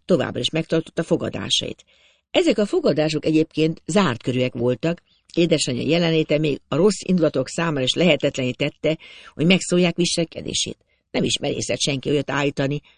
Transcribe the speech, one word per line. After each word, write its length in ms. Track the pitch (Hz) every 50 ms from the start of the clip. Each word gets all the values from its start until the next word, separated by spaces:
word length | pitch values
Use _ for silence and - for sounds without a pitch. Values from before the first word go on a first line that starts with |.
| _
továbbra 340 | - 185 139 - - - 120
is 100 | 127 -
megtartotta 540 | - 160 160 - 160 160 160 - - - 165
fogadásait. 800 | - 170 - 120 - - 104 98 123 - - - - - - _ _ _ _ _ _ _ _ _ _
Ezek 260 | - 285 359 320 220
a 80 | - 208
fogadások 600 | - - 370 302 226 143 147 151 160 156 147 -
egyébként 560 | - 156 156 160 - - - 156 160 160 - _
zárt 380 | - 160 208 190 143 117 110 -
körűek 300 | 139 120 127 127 127 -
voltak, 480 | 123 117 123 127 - - 160 170 - _ _ _ _ _ - -
édesanyja 540 | 160 175 170 170 147 - - 127 120 -
jelenléte 500 | 131 160 175 175 165 160 156 156 - 151
még 240 | 147 156 151 139 - _
a 80 | - -
rossz 260 | 147 175 214 196 - -
indulatok 420 | - 185 180 156 147 - 135 135
számára 360 | - - - 170 170 151 139 131
is 100 | 127 -
lehetetlenné 580 | 139 165 170 147 139 - 139 - - 131 123
tette, 460 | 120 - 139 147 - _ - 151 160 - - - - - - - -
hogy 120 | - 147
megszólják 500 | 170 190 185 - - 180 175 180 170 170
viselkedését. 800 | - 175 - - 175 165 - - - 80 - - - - - - _ _ _ _ _ _ _
Nem 120 | - - 196
is 140 | 123 -
merészett 420 | - - 143 127 117 113 - 110 -
senki 300 | - 151 139 131 - 151
olyat 200 | 143 143 135 -
állítani, 520 | 139 139 143 143 143 - 139 135 147 147 - _ _